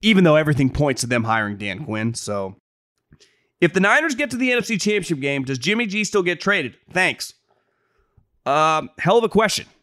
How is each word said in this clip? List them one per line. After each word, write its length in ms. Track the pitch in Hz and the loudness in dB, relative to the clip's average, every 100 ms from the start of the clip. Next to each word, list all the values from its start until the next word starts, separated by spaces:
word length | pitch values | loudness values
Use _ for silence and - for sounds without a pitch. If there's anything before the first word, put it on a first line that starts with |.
even 200 | 208 196 | 4 6
though 140 | 175 151 | 6 6
everything 340 | 156 139 135 | 4 2 0
points 300 | - 147 131 | 2 -2 0
to 60 | 120 | -2
them 160 | 123 | -2
hiring 320 | 113 113 104 101 | 0 0 -2 -6
Dan 280 | 101 90 | -8 -10
Quinn. 300 | 78 107 113 | -8 -4 -4
So, 420 | 113 - 101 95 101 _ _ _ _ _ - _ _ _ _ | -6 -6 -6 -6 -10 _ _ _ _ _ -20 _ _ _ _
if 120 | 170 | 0
the 80 | 185 | 2
Niners 340 | 196 262 320 | 2 4 2
get 160 | 247 285 | -2 -4
to 60 | 240 | -2
the 160 | 254 | 0
N 60 | 247 | -2
F 80 | - | -2
C 100 | 214 | -2
Championship 420 | 208 208 175 151 | 0 -2 -2 -4
game, 240 | 139 139 | -2 -4
does 160 | 131 131 | -4 -4
Jimmy 280 | 123 214 233 | -2 -2 -2
G 180 | 208 | -4
still 180 | 208 208 | -2 -2
get 180 | 180 175 | -2 -2
traded? 360 | - 185 127 - _ | -2 -2 -2 -10 _
Thanks. 400 | 180 180 - - _ _ _ _ _ _ _ _ _ _ _ | -2 -2 -2 -12 _ _ _ _ _ _ _ _ _ _ _
Um, 460 | - 143 156 156 135 - | -2 2 2 0 -4 -4
hell 200 | 170 226 | 2 2
of 60 | |
a 40 | 226 | 4
question. 380 | 202 220 - - _ | 2 0 -2 -8 _